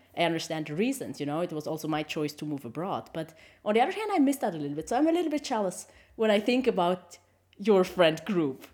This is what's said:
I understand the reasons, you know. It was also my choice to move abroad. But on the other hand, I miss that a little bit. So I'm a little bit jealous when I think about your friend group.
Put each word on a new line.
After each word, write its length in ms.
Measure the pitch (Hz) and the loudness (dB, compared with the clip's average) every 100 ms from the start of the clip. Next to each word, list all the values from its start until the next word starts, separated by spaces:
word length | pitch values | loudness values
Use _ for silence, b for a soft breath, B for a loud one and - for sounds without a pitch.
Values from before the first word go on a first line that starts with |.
| b - | b 0
I 80 | |
understand 420 | 170 165 - 156 147 | 0 0 -4 -6 -4
the 80 | |
reasons, 460 | 151 240 262 139 - | -2 -2 -2 -6 -6
you 60 | 143 | -4
know. 140 | 151 | -4
It 100 | 175 | -4
was 140 | 151 147 | -4 -6
also 220 | 156 156 | -6 -2
my 140 | 156 | -4
choice 320 | 156 165 151 | -4 -4 -4
to 100 | - | -4
move 200 | 151 143 | -8 -8
abroad. 460 | 120 143 190 127 - | -8 -8 -4 -6 -6
But 200 | 165 160 b b b | -10 -10 b b b
on 100 | 208 | 0
the 60 | 214 | 2
other 120 | 277 | 2
hand, 180 | 381 427 | 0 -2
I 60 | 381 | 2
miss 200 | 269 269 | 2 2
that 160 | 226 | -2
a 40 | 165 | -4
little 180 | 143 147 | -4 -6
bit. 120 | 160 | -2
So 80 | 240 | 0
I'm 120 | 311 | 2
a 40 | |
little 180 | 330 311 | 2 0
bit 140 | 294 | -4
jealous 420 | - 226 190 180 - b b - | -2 -2 -2 -4 -12 b b -2
when 140 | 220 | 2
I 100 | 208 | 4
think 260 | 214 247 247 | 4 2 2
about 520 | 190 175 180 - - _ _ _ - | 2 2 0 -6 -20 _ _ _ -4
your 260 | 202 190 | 4 4
friend 360 | 180 - 165 160 | 4 6 4 4
group. 420 | - 180 147 131 - | 0 0 0 -2 -14